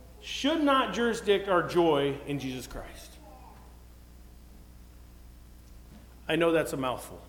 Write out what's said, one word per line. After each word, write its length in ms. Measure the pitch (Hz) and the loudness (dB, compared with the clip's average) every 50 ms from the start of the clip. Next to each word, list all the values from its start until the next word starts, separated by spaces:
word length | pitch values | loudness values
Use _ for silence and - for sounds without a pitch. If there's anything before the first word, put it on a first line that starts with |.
| - - - - | -20 -20 -20 -18
should 420 | - - - - - 285 330 330 | -14 -12 -6 -2 0 0 2 2
not 300 | 294 277 269 262 240 214 | 4 4 4 4 2 0
jurisdict 560 | 175 226 240 233 214 - - 202 202 190 196 196 | 0 0 0 0 0 0 2 2 2 2 2 2
our 140 | 185 175 | 2 2
joy 540 | 147 135 143 175 170 165 147 139 143 139 135 139 - | 2 2 2 4 4 4 4 4 2 0 -2 -4 -6
in 120 | 147 143 135 | -6 -6 -4
Jesus 280 | 127 131 127 127 120 | -4 -6 -8 -8 -10
Christ. 460 | - - 117 110 - - - - - - - - - - - - - - - - - - - - - - - - - - - - - - - - - - - - - - - - - - - - - - - - - - - - - - - - - - - - - - - - - - - - - | -10 -12 -12 -12 -14 -16 -18 -20 -20 -20 -20 -20 -20 -20 -20 -20 -20 -20 -20 -20 -20 -20 -20 -20 -20 -20 -20 -20 -20 -20 -20 -20 -20 -20 -20 -20 -20 -20 -20 -20 -20 -20 -20 -20 -20 -20 -20 -20 -20 -20 -20 -20 -20 -20 -20 -20 -20 -20 -20 -20 -20 -20 -20 -20 -20 -20 -20 -20 -20 -20 -10 -4 -2
I 60 | 156 | 0
know 160 | 160 170 170 | 2 4 4
that's 220 | 165 156 147 - | 4 4 2 0
a 40 | 160 | -2
mouthful. 440 | 139 131 127 117 - - - 95 82 - | -4 -4 -4 -4 -6 -8 -14 -16 -18 -20